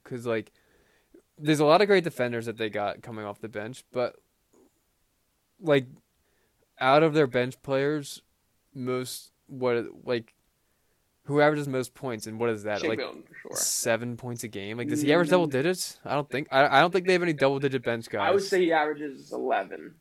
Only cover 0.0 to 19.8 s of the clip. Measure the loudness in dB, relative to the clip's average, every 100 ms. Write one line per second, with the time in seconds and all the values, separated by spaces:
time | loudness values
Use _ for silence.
0 | -14 -10 -4 -4 -6 _ _ _ _ _
1 | _ -20 _ -8 -2 2 6 6 6 4
2 | 2 -4 -4 -4 -6 -6 -4 -4 -6 -6
3 | -12 -12 -10 -10 -10 -10 -10 -12 -10 -4
4 | -4 -4 _ _ _ _ _ _ _ _
5 | _ _ _ _ _ _ 2 2 2 -14
6 | _ _ _ _ _ _ _ -2 4 6
7 | 6 4 2 2 -2 -4 -4 0 0 -2
8 | -6 -14 _ _ _ _ _ -10 -4 -4
9 | -4 -10 -16 _ _ -4 0 0 -2 -10
10 | -6 -4 -6 _ _ _ _ _ _ _
11 | _ _ -2 4 4 4 -2 -4 -4 -8
12 | -8 -8 -8 -2 -2 -2 -4 -4 -2 -4
13 | -6 -10 -18 -20 -12 -6 -4 -2 0 -2
14 | -2 -8 -10 -10 -10 -10 -8 -6 -4 -2
15 | 4 4 4 2 2 0 0 -2 -6 -10
16 | -4 -4 -2 -6 0 4 6 6 6 2
17 | 2 2 2 2 2 2 0 -2 -2 -4
18 | -4 -2 2 2 2 0 2 2 0 -2
19 | -8 -12 -12 -6 -2 -2 -4 -10